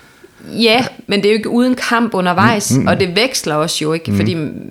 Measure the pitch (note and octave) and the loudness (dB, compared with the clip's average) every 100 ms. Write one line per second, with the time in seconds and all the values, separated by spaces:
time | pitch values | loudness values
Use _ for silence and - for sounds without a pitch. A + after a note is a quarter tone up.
0 | - _ - - - G3 A3+ A#3+ A#3 - | -20 _ -20 -20 -12 0 4 4 0 -8
1 | - G3+ G3+ A3 G#3+ A#3+ B3+ B3 - A#3 | -4 0 2 0 0 2 2 0 -2 0
2 | A3 G3 F3+ F3 A3 G#3+ - C3 - F#3 | 0 0 0 2 2 2 0 0 2 2
3 | F3+ F#3 C4 - E3+ D3+ E3 - D3+ E3 | 0 0 -2 -2 -2 -2 -2 -2 -2 -2
4 | C3+ G2+ G#2+ E3 D3 F2+ - | -2 0 0 -2 -6 -10 -14